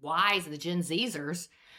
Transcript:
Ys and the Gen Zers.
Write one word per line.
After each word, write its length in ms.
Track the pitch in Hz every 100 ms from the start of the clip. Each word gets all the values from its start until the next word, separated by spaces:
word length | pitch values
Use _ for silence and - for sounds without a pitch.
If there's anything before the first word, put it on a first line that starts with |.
Ys 420 | 147 160 202 196 160
and 80 |
the 60 | 151
Gen 240 | 165 175
Zers. 640 | 160 170 240 151 143 175 - _ -